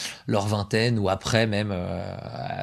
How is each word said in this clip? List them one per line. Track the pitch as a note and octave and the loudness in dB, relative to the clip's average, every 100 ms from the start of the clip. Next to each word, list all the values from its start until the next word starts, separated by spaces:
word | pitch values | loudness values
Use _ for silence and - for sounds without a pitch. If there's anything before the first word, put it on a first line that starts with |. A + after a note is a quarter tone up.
| - - - | -10 -8 0
leur | G#2+ G2+ | 0 2
vingtaine, | G#2 G2 A2 A#2+ A2+ | 0 2 2 2 2
ou | F#2+ | 2
après | G2 - A2+ A2+ | 0 2 4 4
même, | G2+ G#2 | 2 0
euh, | F2+ F#2 F2+ G2 F#2 G#2+ - - F#2+ | -2 -4 -4 -6 -8 -10 -8 -6 -6